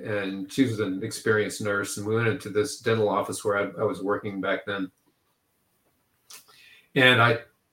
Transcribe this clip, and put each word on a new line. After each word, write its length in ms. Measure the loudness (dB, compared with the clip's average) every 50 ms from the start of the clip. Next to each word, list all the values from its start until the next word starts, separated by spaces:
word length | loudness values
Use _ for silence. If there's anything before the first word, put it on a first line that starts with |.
| -8
and 480 | -4 -4 -4 -4 -4 -6 -8 -8 -2
she 120 | 0 2 2
was 160 | 2 2 0
an 240 | -2 -2 -2 -4 -6
experienced 580 | -8 -8 -2 0 2 2 2 0 -2 -4 -4
nurse, 360 | -4 -2 -2 -2 -4 -4 -6
and 80 | -6 -4
we 80 | -2 0
went 120 | 0 2
into 220 | 0 0 -2 -6 -2
this 300 | -2 0 0 -2 -4 -4
dental 300 | -2 0 2 2 2 2
office 340 | 2 0 -2 -4 -6 -4 -2
where 140 | 0 0
I, 240 | 0 -2 -4 -2 -2
I 20 | -2
was 180 | -2 -2 -2
working 380 | -4 -2 -2 -2 -4 -6 -6 -4
back 240 | -4 -2 -4 -4 -4
then, 260 | -6 -6 -6 -6 -8 -10 _ _ _ _ _ _ _ _ _ _ _ _ _ _ _ _ _ _ _ _ _ _ _ _ _ _ -20 -20 -20 -20 _ -20 -20 -20 -20 -20 -20 _ _ 2
and 260 | 6 6 8 8 8
I, 180 | 6 4 4 2 -4 -10 _ _ _ _